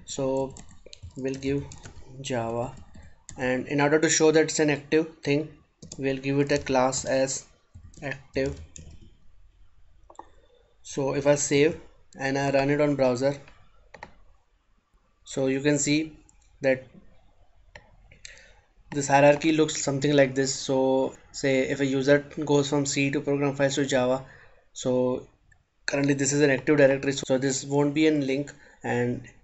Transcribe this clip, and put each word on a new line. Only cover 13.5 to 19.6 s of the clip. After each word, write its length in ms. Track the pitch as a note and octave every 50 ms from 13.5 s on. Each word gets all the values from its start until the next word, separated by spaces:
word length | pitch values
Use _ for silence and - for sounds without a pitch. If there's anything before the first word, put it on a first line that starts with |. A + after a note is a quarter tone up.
| - - - - - - _ _ - - - - - - - - - _ _ _ _ _ _ _ _ _ _ _ _ _ _ _ _ _ _
so 220 | - - C#3 C3+
you 160 | C3+ C3+ C3+
can 160 | C#3 D3 D3
see 400 | C#3+ - D3 D3 D#3 D#3+ D#3 - - - _ _ _ _ _ _ -
that 260 | C3+ C3+ C3 C3 - - - - - - - - _ _ _ _ - _ _ _ _ _ - - - _ - - - - - _ - - - - - - - _ _ _ _ _ - -
this 180 | C#3+ D3 C#3
hierarchy 440 | C#3+ C#3 C#3+ C#3+ D3 D3 C#3+ - D#3+
looks 320 | D#3 D3+